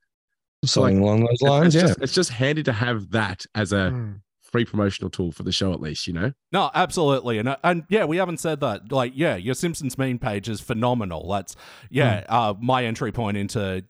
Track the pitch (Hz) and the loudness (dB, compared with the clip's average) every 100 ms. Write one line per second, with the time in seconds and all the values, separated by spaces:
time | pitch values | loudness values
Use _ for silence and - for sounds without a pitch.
0 | _ _ _ _ _ - 131 - 101 98 | _ _ _ _ _ -6 0 4 4 6
1 | 101 107 117 120 139 143 170 156 175 - | 4 4 4 4 4 6 6 6 4 2
2 | 135 185 175 117 135 156 143 107 123 113 | 2 0 0 0 0 0 0 0 0 -2
3 | 92 110 101 95 - 104 95 101 92 127 | -2 0 0 -4 -8 -4 0 2 0 -2
4 | 110 98 _ _ _ 120 117 107 101 - | -6 -10 _ _ _ -2 0 0 0 0
5 | 95 - 87 - 92 90 98 85 78 73 | -8 -4 -6 -4 -4 -2 -2 -2 -6 -8
6 | - 85 110 - - 190 165 156 180 - | -6 -4 -4 -6 -4 -2 0 0 0 2
7 | 147 135 120 110 117 139 170 175 147 208 | 2 2 0 -2 -2 -2 0 0 0 0
8 | 160 170 180 160 165 147 139 101 104 135 | 2 0 -2 -2 -4 -2 -2 -4 -2 -2
9 | 123 131 160 98 101 127 175 160 135 - | -2 0 -2 -2 -4 -2 -2 -4 -6 -2
10 | 131 123 127 101 101 104 - 113 123 123 | -2 -2 -2 -4 -4 -8 -4 -2 0 0
11 | 98 80 82 101 92 - - - 110 127 | -2 -6 -4 -4 -4 -16 -20 -20 -6 0
12 | 131 92 - 117 110 98 120 127 117 113 | 2 0 0 2 2 0 0 0 0 -2
13 | 120 110 107 101 101 113 98 92 | -4 -2 -2 -2 -2 -2 -2 -4